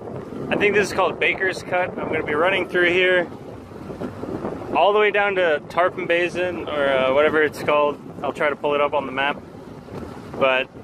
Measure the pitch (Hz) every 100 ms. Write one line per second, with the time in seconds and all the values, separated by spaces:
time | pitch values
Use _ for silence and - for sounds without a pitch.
0 | - - - - - - 202 202 185 202
1 | 175 - 160 170 190 175 - 180 180 -
2 | 147 156 151 147 180 190 - 180 175 180
3 | 185 180 170 - - - - - - -
4 | - - - - - - - 143 185 208
5 | 208 202 202 185 175 147 - 170 180 185
6 | 170 170 175 170 180 165 147 147 139 135
7 | 131 139 151 156 147 131 151 147 147 143
8 | - - 143 - 151 139 147 143 147 147
9 | 135 131 143 - - - - - - -
10 | - - - - 135 131 135 -